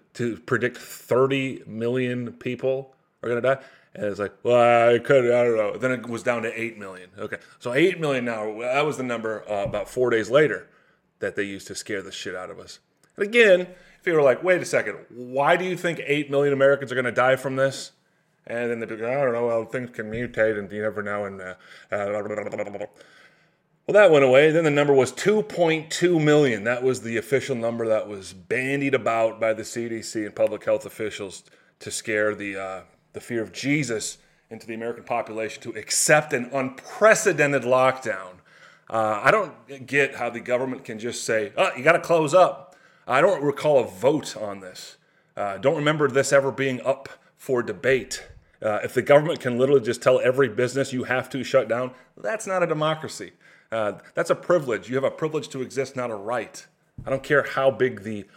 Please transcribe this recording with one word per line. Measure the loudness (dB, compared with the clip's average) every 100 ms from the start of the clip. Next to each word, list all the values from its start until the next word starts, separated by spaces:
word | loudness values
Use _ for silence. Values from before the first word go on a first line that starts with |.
| _ -6
to | -6 -6
predict | -2 0 0 -4
thirty | -16 -14 -2 2 2 0 -4 -8 -12
million | -6 -4 -2 -2 -4 -8
people | -10 -8 -4 -2 -4 -6 _ _ _
are | -4
gonna | -2
die?" | 0 0 -4 -20 _ -8
And | -6
it's | -4
like, | -6 -4
"Well, | 2 6 6 6 6 4
I |
could, | 4 4 6
I | 4
don't | 4 2
know." | 0 -2
Then | -2
it | -4 -6
was | -6
down | -2 -2
to | -4 -6
eight | -8 -10
million. | -14 -16 -18 -14
Okay, | -12 -12 -14 -14
so | -4
eight | 2 2 0
million | -2 -2 -4
now, | -4 -6 -6
that | -4 0 0
was | -2
the |
number, | -4 -4 -4 -6 -4
uh, | -4
about | -2 -4 -6
four | 0 2
days | 2 4
later | 4 4 0 -10 _ _ _ _ _
that | -6 -4
they |
used | -6 -8 -12
to | -12
scare | -8 -8
the | -8
shit | -12 -10 -10
out | -12
of | -16
us. | -20 -20 _ _ _ -8
And | 0
again, | 4 6 6 2 -12 -20 _
if | -2
you |
were | 4
like, | 4 4
"Wait | 2 0
a | 0
second, | -2 -2 -8 -14
why | -18 -8 0 2 2
do |
you | 0 -4
think | -4 -4 -2
eight | -2 0
million | 0 2
Americans | 4 4 4 0
are | -4
gonna | -2
die | 2 2 2
from | 0 -2
this?" | -2 -2 -12 _ _ _ _ _ -10
And | -6 -4
then | -4
they'd | -6
be | -6
like, | -4
"I | 0
don't | 0
know, | 0 0
well, | 0
things | -2 -6 -8
can | -10 -8
mutate | -8 -6 0 0 0
and | -6
you | -6
never | -6 -4
know." | -6 -6
And, | -6 -10
uh, | -14 -16 -20 -20 -8
uh, | -6 -4
blah, | -4
blah, | -4 -6
blah, | -6
blah, | -8
blah. | -8 -10 -12 _ _ -20 -20 _ _ _ _ _ 2
Well, |
that | 6 8
went | 8 8
away. | 8 8
Then | 6
the | 4
number | 4 6
was | 6 4
two | 2 2 2
point | 0 0 0 0 -4
two | 0 2 4
million. | 6 6 6 2
That | -2 0
was | 0 0
the | -2 -4
official | 0 -2 0 -4
number | -4 -2 0
that | 0 -2
was | -10 -14
bandied | -16 -6 -4 -2 -2 0 0
about | 0 2 0 0
by | -2
the | -2
C | -6 -8 -8
D | -8
C | -8 -8 -6
and | 0
public | 0 0 -2
health | -2 -4
officials | -8 -8 -8 -12 -14 -20 _ _ _
to | -12
scare | -10 -2 0 0
the, | -2 -6 -8
uh, | -8 -10 -14 _ _
the | -16
fear | -8 -6
of | -6
Jesus | -6 -2 -2 -2 -4 -6 -12 _ _ _
into | -16 -12
the |
American | -10 -8 -8
population | -6 -4 -4 -6 -8 -8
to | -14 -12
accept | -6 -2 4 4 4
an | -2 -2
unprecedented | -4 -4 -6 -14 4 6 6 4 2 2 2
lockdown. | 2 4 4 2 -4 -8 -10 -18 _ _ -20 _ -6
Uh, | -2 0 0
I | 2
don't | 2 0 -10 -20 -18 -4
get | 0 0 -2
how | -8
the | -8
government | -4 -4 -2 -8
can | -12 -10
just | -8 -8
say, | -2 -2 -2 -2
"Oh, | -2 0
you |
gotta | 2 2
close | 4 0 4
up." | 6 4 2 -14 _ _ _ -2
I | 2
don't | 4 2
recall | -2 -2 2 2
a | 2
vote | 0 0 0 -2 -10
on | -10 -10
this. | -14 -18 -20 -20 _ _ _ -8
Uh, | -6 -2
don't | 0 2
remember | 2 2 2
this | 2 4
ever | 4 2
being | 0 -2 -2 -4
up | -4 -8 -20 _ _
for | -2 -2
debate. | -2 -2 0 0 0 -12 -14 -20 _ _
Uh, | -4 -2
if | -2
the | 0
government | 6 6 6 -2
can | -4 0
literally | 4 4
just | 2 -2
tell | 2 2
every | 4 2 0
business | 0 -2 -2 -4
you | -4
have | -2 -4 -4
to | -6
shut | 0 0 2
down, | -2 -4 -10 _ -12
that's | -8 -6 -4
not | -2
a | 0
democracy. | 0 -2 -4 -8 -12 -16 -18 _ _ _
Uh, | -4 -2 -4 -8 -4
that's | -2
a | -2
privilege. | 2 0 2 -4 -4
You | -2
have |
a | -2
privilege | -2 -4 -4 -8
to | -10
exist, | -8 -6 -6 -6
not | -6
a | -6
right. | -6 -6 -6 -12 -20 _ _ -14 -6
I |
don't | -6
care | 2 2
how | 2 2 2
big | 4 0 -2
the | -8 -10 -12